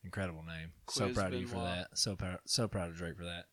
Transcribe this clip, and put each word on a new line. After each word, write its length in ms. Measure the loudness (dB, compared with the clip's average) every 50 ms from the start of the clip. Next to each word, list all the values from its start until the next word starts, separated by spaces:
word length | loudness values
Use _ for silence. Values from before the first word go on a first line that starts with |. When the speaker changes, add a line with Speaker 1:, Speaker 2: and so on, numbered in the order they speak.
| -10
Speaker 1:
Incredible 380 | -6 -2 0 0 0 -2 -4
name. 300 | -6 -6 -6 -6 -6 -8 -10 -14 -10 -4
So 140 | 0 2 2
Speaker 2:
Quiz 100 | 4 4
Speaker 1:
proud 180 | 4 2 4 2
of 60 | 0
you 60 | 0
for 100 | 0 -2
Speaker 2:
Benoit. 180 | 0 0 0 0 -2 -2 -4
Speaker 1:
that. 80 | 2 2
So 180 | 2 2 2
prou-, 220 | 0 -2 -2 -2 -4 0
so 220 | 2 4 4 4 4
proud 220 | 2 0 0 0
of 60 | -2
Drake 200 | -2 -4 -4 -4 -4
for 60 | -4
that. 220 | -4 -4 -6 -8 _